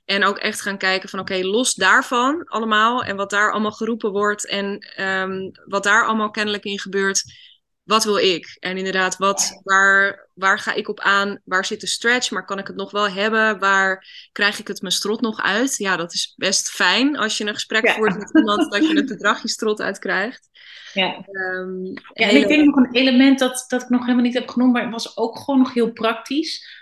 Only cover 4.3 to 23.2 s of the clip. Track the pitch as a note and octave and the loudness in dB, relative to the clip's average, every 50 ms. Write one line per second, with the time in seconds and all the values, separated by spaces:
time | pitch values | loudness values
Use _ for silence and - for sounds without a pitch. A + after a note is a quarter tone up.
4.3 | G#3 G#3 - - - G3+ G3+ G3 G3+ G#3 - - - - F#3+ F#3+ F#3+ F#3+ F#3+ F#3+ | 0 -2 -6 -6 -4 -4 -4 -4 -6 -10 -12 -16 -10 -6 -4 -4 -2 -2 -4 -4
5.3 | F#3+ F#3+ F#3+ F#3+ - - - - G3 G3 G3 G3+ G#3 A3+ A#3 G#3+ A3 A3 G#3+ G#3 | -6 -8 -8 -10 -14 -18 -12 -6 -6 -2 2 4 4 4 4 2 0 0 -2 -2
6.3 | G#3+ A3 G#3+ G#3+ G#3 G3+ - G#3 G3+ G3+ - G3 F#3+ G3 G3 F#3+ G3 - - - | -2 -4 -4 -2 -4 -4 -6 -6 -8 -8 -8 -4 -2 0 0 0 0 -2 -4 -4
7.3 | - - - - _ _ _ _ _ _ _ - - - - G#3+ G3+ - - F#3+ | -16 -20 -20 -20 _ _ _ _ _ _ _ 0 0 0 2 2 0 2 2 2
8.3 | F3+ D#3 - - - _ - F3+ F#3 F#3+ F#3+ F#3+ F#3 F#3+ F#3 F#3 F#3 - F#3+ G3 | 2 0 -6 -14 -20 _ -10 -8 -6 -6 -6 -4 -2 0 -2 -2 -2 0 0 0
9.3 | G3 G3 - - - - _ G3 F#3+ F#3+ G3 G3 G3 G3 G3 G3+ - - - _ | 0 0 -2 -4 -4 -10 _ 2 4 4 6 6 6 4 4 2 -2 -6 -18 _
10.3 | _ - F#3+ F#3+ G3+ G#3 - A3 - - G#3+ - G#3 - - F#3+ G3 G3+ G3 G3+ | _ -2 0 0 0 0 -2 -4 -4 -4 -6 -6 -8 -2 0 2 2 2 0 -2
11.3 | G3+ - _ - F#3 F#3 G3 - A3 - - - - - - A#3 A#3+ B3 A#3+ - | -4 -8 _ -2 -2 -2 -2 -2 -6 -6 -6 -6 -6 -2 0 0 0 0 0 -4
12.3 | - F#3 F#3 - G3 G3 G3 G3 F3+ F#3+ G3 G3 - G3+ G#3 G3+ F#3 F#3+ G#3 A3 | -6 -8 -6 -6 -8 -8 -8 -10 -8 -10 -10 -6 -2 -2 -2 -2 0 -2 -2 0
13.3 | A3 A3 A3 A3 G#3+ - G3 G3 G3 G3 F#3+ F#3+ F#3+ F#3+ - - - - - _ | 2 2 2 2 0 0 0 2 2 4 2 2 0 -4 -8 -18 -20 -20 -20 _
14.3 | _ - G#3 G3+ G#3 - G#3+ - G3 - - F#3 F3+ - - G3 A3 A#3+ B3 A3 | _ 0 0 0 0 -2 -8 -10 -10 -8 -4 -4 -4 -2 0 -2 -2 -2 -2 -4
15.3 | A3 - - - G3 A3 C4 C4+ - - G#3 G3 F#3 E3 E3+ E3+ - - - - | -2 -2 -2 0 2 2 0 0 -2 -2 -2 -2 -2 -2 -4 -6 -6 -6 -6 -8
16.3 | _ - - F#3 - - - - - - G3 F3+ F#3 A3 C4 D4 D4 G#3+ G3+ G#3+ | _ -4 -2 0 0 0 -2 -4 -2 2 2 4 4 4 2 0 0 0 -2 -2
17.3 | - - G#3+ G#3 G#3 - - - A#3 A3 A3+ G#3+ G#3 G#3 A3 G#3 F3+ G3+ G3+ - | -2 -4 -4 -6 -6 -6 -6 -2 0 2 2 2 2 4 2 2 2 0 -8 2
18.3 | - D#4 A3 G#3 G#3 F4 D#4+ - G3+ D#4 D#4 D#4 D#4+ D4 - C4 G#3+ - - G#3 | 4 4 4 4 2 2 0 0 2 0 2 2 2 0 0 0 -6 -2 0 0
19.3 | A#3+ - - A3+ - - A#3 G#3+ G#3+ G#3+ F#3+ F#3+ G3 - - G3 F3 F3+ G3 A#3+ | 0 0 -4 -8 -6 -2 -2 -2 -2 -2 -2 -4 -6 -6 -4 -4 -2 -2 -2 -4
20.3 | - - _ _ _ - - - - - - - - G3 F#3 F3 - - - G3+ | -8 -12 _ _ _ -20 -20 -20 -20 -20 -20 -6 -2 -2 0 0 -2 -8 -14 -12
21.3 | G3 F#3+ F#3+ F#3 F#3 F#3 F#3 F#3 F#3 F#3 F#3 F#3+ - - - - - - G3 G#3 | -10 -8 -6 -6 -6 -6 -6 -8 -8 -8 -8 -10 -10 -12 -16 -18 -2 0 2 6
22.3 | A3+ C#4+ C#4+ D4 D4 D4+ D4+ D4 - C#4 B3 - - B3 C4 C4 B3 B3 | 6 6 6 6 4 6 6 6 6 6 2 4 4 2 2 4 6 6